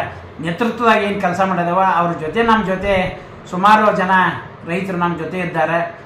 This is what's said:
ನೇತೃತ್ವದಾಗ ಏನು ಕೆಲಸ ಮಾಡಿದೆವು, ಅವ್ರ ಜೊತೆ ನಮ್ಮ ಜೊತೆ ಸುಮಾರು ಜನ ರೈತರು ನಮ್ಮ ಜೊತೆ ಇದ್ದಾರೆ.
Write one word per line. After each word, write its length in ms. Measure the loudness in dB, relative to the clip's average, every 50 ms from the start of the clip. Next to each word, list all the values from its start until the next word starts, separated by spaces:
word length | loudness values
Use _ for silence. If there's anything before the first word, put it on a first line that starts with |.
| 0 -4 -8 -12 -16 -16 -12 -8
ನೇತೃತ್ವದಾಗ 640 | -6 -6 -2 -2 -2 -2 0 2 2 4 4 4 2
ಏನು 180 | 0 -2 0
ಕೆಲಸ 200 | 0 0 0 0
ಮಾಡಿದೆವು, 380 | 0 0 0 0 0 0 2 2
ಅವ್ರ 380 | 2 4 2 2 2 0 -2 -4
ಜೊತೆ 260 | -6 -2 0 0 2
ನಮ್ಮ 220 | 4 4 2 2
ಜೊತೆ 560 | 0 -2 -2 0 0 0 0 0 -2 -6 -10 -14 -16 -18 -18 -14 -8
ಸುಮಾರು 480 | -2 2 4 6 6 6 6 4 2 2
ಜನ 140 | 2 2 2 4 2 2 -2 -4 -10 -14 -16 -14 -8 -6
ರೈತರು 300 | -4 -4 -4 -4 -2 0
ನಮ್ಮ 200 | 0 0 0 -2
ಜೊತೆ 220 | -4 -6 -4 -4
ಇದ್ದಾರೆ. 600 | -4 -4 -2 0 0 0 0 -2 -2 -4 -8 -12 -18